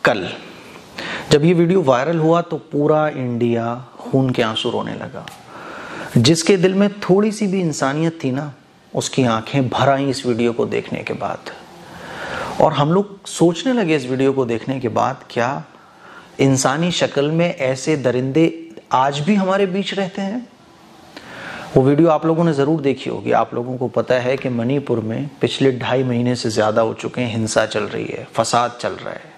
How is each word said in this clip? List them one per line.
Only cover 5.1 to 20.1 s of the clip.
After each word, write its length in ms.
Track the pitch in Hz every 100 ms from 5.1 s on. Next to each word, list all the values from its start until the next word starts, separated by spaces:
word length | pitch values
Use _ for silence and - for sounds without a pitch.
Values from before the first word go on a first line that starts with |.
| - - - - - - - - - - -
जिसके 400 | 117 165 - 202
दिल 160 | 180 190
में 140 | 202 202
थोड़ी 320 | - 185 220
सी 160 | 214 208
भी 140 | 190
इंसानियत 640 | 175 143 135 147 165 165
थी 80 | 139
ना, 200 | 127 147 131 _ _ _
उसकी 300 | 131 - - 127
आंखें 440 | 113 110 143 127
भर 200 | - 127
आईं 180 | 139 139
इस 160 | 131 123
video 280 | 113 117
को 120 | 117 110
देखने 320 | 113 - -
के 120 | - -
बाद। 360 | 101 - - - - - - - - - - - - -
और 180 | 147
हम 180 | 143 147
लोग 340 | 180 202 - -
सोचने 440 | - 170 170 262
लगे 220 | 247 185 156
इस 100 | 123
वीडियो 280 | 131 135
को 100 | 135 123
देखने 340 | 117 - 131
के 100 | 117
बाद, 340 | 107 113 135 -
क्या 340 | - 120 147 160 - - - - - - -
इंसानी 520 | 135 131 135 139 175
शक्ल 380 | 170 131 - 143
में 140 | 160 175
ऐसे 480 | - 131 131 143 156
दरिंदे 720 | 127 123 131 139 165 - - - -
आज 260 | 127 135 143
भी 160 | 147 208
हमारे 300 | 190 196 202
बीच 260 | 185 190
रहते 280 | 196 190